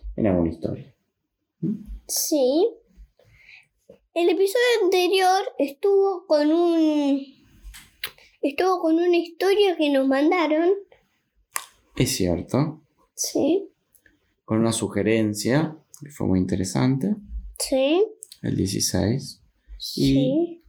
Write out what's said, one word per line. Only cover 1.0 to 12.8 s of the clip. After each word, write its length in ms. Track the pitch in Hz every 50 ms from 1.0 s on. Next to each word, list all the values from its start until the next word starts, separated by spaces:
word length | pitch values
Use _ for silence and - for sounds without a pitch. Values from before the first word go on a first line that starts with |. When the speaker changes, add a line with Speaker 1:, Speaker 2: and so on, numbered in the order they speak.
| _ _ _ _ _ _ _ _ _ _ _ _
Speaker 1:
¿Mm? 140 | - 165 214 - - - - - - -
Speaker 2:
Sí. 600 | - - - - 330 294 254 247 277 320 381 466 - - _ _ _ - - - _ _ _ _ _ - _ - - - _ _ _ _ _ - - _ _ _ -
El 160 | 330 349 349
episodio 340 | 339 320 392 392 - 494 480 494 480 440 403
anterior 580 | 339 - 370 359 349 392 381 370 370 370 381 403 508 - -
estuvo 680 | 285 277 285 - - 403 392 392 392 392 392 359 -
con 240 | - 311 294 294 302
un, 680 | 311 339 349 349 330 330 320 311 302 294 285 277 277 277 277 - - _ _ _ _ - - - - - - _ _ _ - - - _ - _ _ _
estuvo 380 | - 285 285 - 359 381 370 359
con 140 | 349 320 320
una 200 | 330 349 359 349
historia 600 | 339 330 330 - - 349 381 403 415 403 392 339
que 140 | 320 311 294
nos 180 | 285 269 269 269
mandaron. 600 | 262 269 294 311 370 370 320 294 302 311 339 349 403 403 - - _ _ _ _ _ _ _ _ _ _ _ _ - - - - _ _ _ _ -
Speaker 1:
Es 200 | - 131 107 -
cierto. 640 | - 98 90 85 - - - - 123 151 160 - -